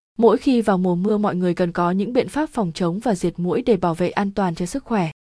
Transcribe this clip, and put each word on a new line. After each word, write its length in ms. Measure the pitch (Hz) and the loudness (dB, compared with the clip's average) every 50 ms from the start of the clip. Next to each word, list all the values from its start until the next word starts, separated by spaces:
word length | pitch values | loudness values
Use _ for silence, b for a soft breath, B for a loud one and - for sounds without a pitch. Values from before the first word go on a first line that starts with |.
| _ _ _ - | _ _ _ 4
mỗi 200 | 233 220 - 269 | 4 4 4 4
khi 220 | - 294 254 233 | 2 2 2 2
vào 180 | 214 220 196 180 | 2 2 2 2
mùa 160 | 185 185 175 | 2 2 0
mưa 240 | 175 180 208 214 208 | 0 0 0 0 0
mọi 180 | 208 202 - | 0 0 0
người 180 | 180 185 180 170 | 0 0 0 0
cần 180 | - 185 170 170 | 0 0 -2 0
có 180 | 180 175 175 | 0 0 0
những 220 | 180 196 202 214 247 | 0 0 -2 0 0
biện 160 | 254 - - | 0 0 0
pháp 220 | - 285 311 311 | -2 -4 -4 -4
phòng 220 | - 254 202 170 156 | -2 -4 -4 -4 -2
chống 240 | - 185 170 170 208 | -2 -2 -2 -2 -2
và 160 | - 247 202 | -2 -2 -2
diệt 200 | 175 - 175 - - | 0 -2 -4 -4 -2
muỗi 240 | 175 180 165 - 254 | -2 -2 -2 0 2
để 140 | - 220 | 2 2
bảo 180 | 180 - 175 160 | 2 2 0 0
vệ 160 | 170 180 175 | 0 -2 -2
an 200 | - - 202 196 | 0 -2 -2 -2
toàn 240 | 196 220 196 180 165 | -2 -2 -2 -2 -2
cho 120 | - 180 | -4 -6
sức 180 | 180 - 277 - | -6 -6 -8 -6
khỏe. 260 | - 233 202 175 160 - _ _ _ _ | -4 -2 -2 -2 -2 -4 _ _ _ _